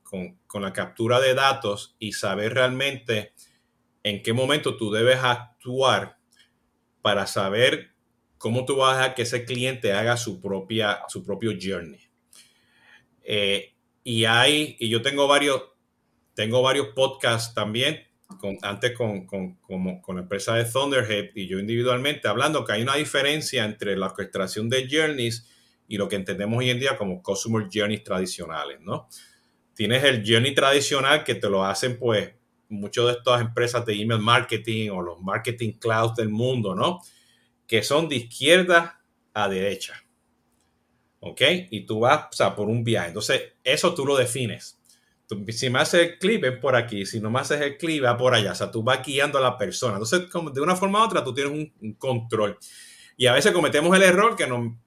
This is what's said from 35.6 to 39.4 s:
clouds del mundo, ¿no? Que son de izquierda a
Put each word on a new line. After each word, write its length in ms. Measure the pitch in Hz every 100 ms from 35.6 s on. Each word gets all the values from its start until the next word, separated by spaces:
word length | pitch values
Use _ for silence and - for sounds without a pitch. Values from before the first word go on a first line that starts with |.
| 113
clouds 420 | - 113 113 113
del 140 | 117 107
mundo, 460 | 107 127 127 101
¿no? 260 | 92 156 185 - _ _ _ _ _ -
Que 160 | 110
son 260 | - 147 165
de 80 | 127
izquierda 840 | 117 - 139 185 180 170 165 - _ _ _
a 140 | 107